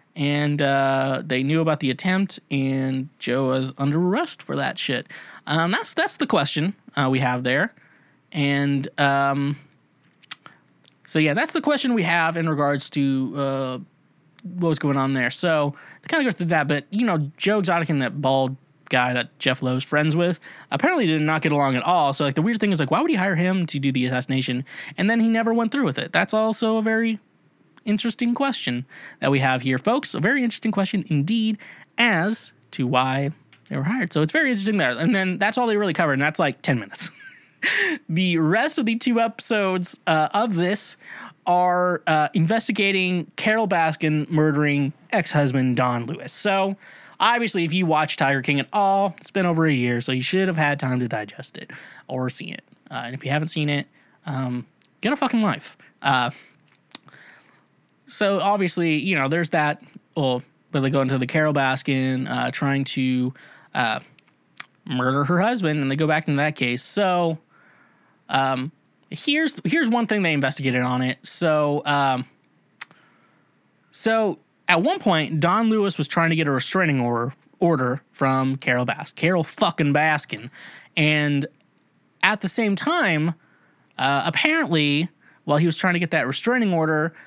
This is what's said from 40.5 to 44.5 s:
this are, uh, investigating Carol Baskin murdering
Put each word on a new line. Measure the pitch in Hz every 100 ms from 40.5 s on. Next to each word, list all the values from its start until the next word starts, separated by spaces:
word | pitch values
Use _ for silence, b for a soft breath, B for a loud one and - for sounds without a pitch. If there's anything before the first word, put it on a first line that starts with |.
this | 175 180 208 - - B B B B -
are, | 180 180 180 180 175 -
uh, | 156 151
investigating | 202 160 226 - 208 196 190 185 180 - -
Carol | 220 220 214
Baskin | 180 160 156 160 151 147
murdering | 165 156